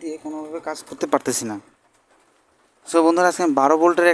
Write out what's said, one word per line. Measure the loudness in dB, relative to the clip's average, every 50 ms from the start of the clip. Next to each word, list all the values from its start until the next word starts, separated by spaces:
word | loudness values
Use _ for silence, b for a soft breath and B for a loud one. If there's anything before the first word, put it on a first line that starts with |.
দিয়ে | -12 -12 -12 -10 -12
কোনোভাবে | -12 -12 -12 -12 -12 -12 -12
কাজ | -10 -10 -12 -12 -14 -18
করতে | -12 -8 -6 0 0
পারতেছি | 0 0 0 -4 -4 -4
না। | -6 -8 -10 -12 _ _ _ _ _ _ _ _ _ _ _ _ _ _ _ _ _ _ _ _ _ _ _ _ -2
So | 0 2 4
বন্ধুরা, | 4 4 4 2 0
আজকে | 0 0 -2
আমি | 0 0
বারো | 2 4 4 4 4
ভোল্টের | 4 2 2 4 2 2